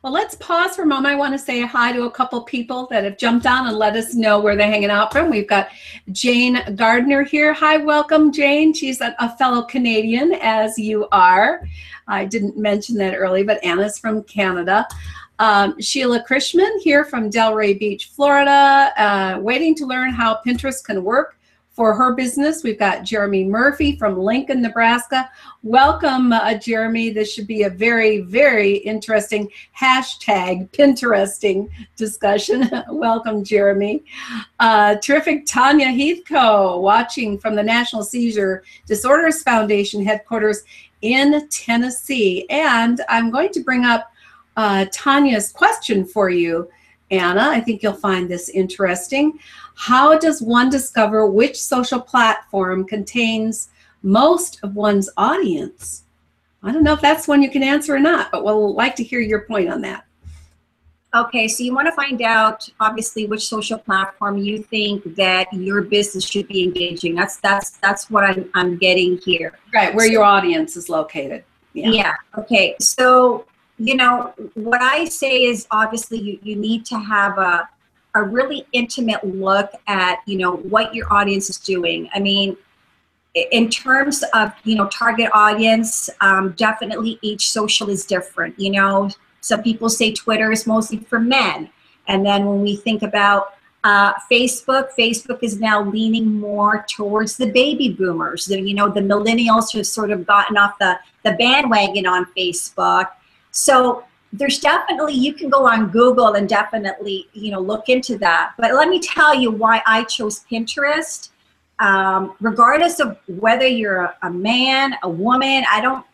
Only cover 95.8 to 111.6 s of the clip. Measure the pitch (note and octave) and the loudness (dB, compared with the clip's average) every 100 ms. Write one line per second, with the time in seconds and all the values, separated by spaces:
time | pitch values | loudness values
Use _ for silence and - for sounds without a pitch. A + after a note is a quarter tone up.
95.8 | G3+ G#3+ A3 A3+ A3 G#3+ G#3 G#3 G#3 G#3 | 0 -2 0 2 0 -2 -2 0 0 0
96.8 | - - G#3 G#3 G#3+ - A#3 B3 C#4+ D4 | -4 -8 -2 -2 -2 -4 -2 2 2 0
97.8 | B3+ F3 F#3 E3 C#3+ E3+ F#3 G3 F#3+ G3+ | -2 -2 -4 -4 -6 -8 -6 -4 -4 0
98.8 | G3+ G3+ G3 G#3 G#3+ A3+ A#3 A3 A3+ A3 | 0 0 0 0 0 0 2 2 0 -4
99.8 | G3 - G#3 G3+ F3 G3+ F#3+ G#3 G3+ - | -6 -4 -4 -4 2 2 2 2 2 2
100.8 | F#3+ F3+ - _ G#3+ F3 A#3 C4+ C4+ G#3+ | -2 -2 -6 _ -4 0 2 2 2 2
101.8 | G3 G3 F#3 F3+ F3+ - F3+ F3 - - | 0 -2 -2 -2 -4 -6 -6 -6 -8 -2
102.8 | F3+ F3+ F#3 - _ _ _ - - C4 | 0 0 -2 -8 _ _ _ -4 2 4
103.8 | B3 A#3+ - _ _ G3 C#4 - D4 F4 | 4 -2 -8 _ _ -6 -4 0 0 0
104.8 | - D#4+ D4+ C4+ C#4 C#4+ C#4+ C#4 B3+ A3+ | -2 -4 -2 0 -2 -2 0 2 4 4
105.8 | G#3 G#3+ B3 B3+ A3+ G3+ G3 G#3 G#3 A3+ | 2 4 4 6 4 4 0 0 -2 -4
106.8 | G3 F#3+ G#3 F#3+ - A3 G#3+ G3 F#3 G#3+ | -6 -8 -8 -8 -10 -12 -8 -6 -6 -4
107.8 | A3 B3+ B3+ G3+ F#3+ E3+ E3 - A3+ C4 | 0 0 0 -2 2 2 0 0 2 4
108.8 | D#4+ F4+ - - D4+ C#4 A#3+ G#3 A3 A3+ | 4 2 -2 2 4 4 2 0 2 2
109.8 | - A3+ A3+ - G#3+ G#3+ - A3+ A3+ - | 2 0 0 -6 -6 -8 -8 -8 -6 -4
110.8 | C#4+ D4+ D#4 - - _ _ _ | -2 -2 -4 -10 -16 _ _ _